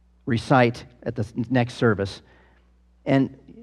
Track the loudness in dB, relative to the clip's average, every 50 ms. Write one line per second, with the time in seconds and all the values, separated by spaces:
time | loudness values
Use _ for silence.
0 | _ _ _ _ _ -4 -4 -2 0 2 4 4 4 2 0 -4 -12 -20 -20 _
1 | -10 -8 -6 -6 -8 -6 -6 -6 -4 0 0 0 0 0 -2 0 2 2 2 2
2 | -2 -4 -6 -12 -20 _ _ _ _ _ _ _ _ _ _ _ _ _ _ _
3 | _ 0 0 0 0 -2 -4 -12 -20 -20 -20 -20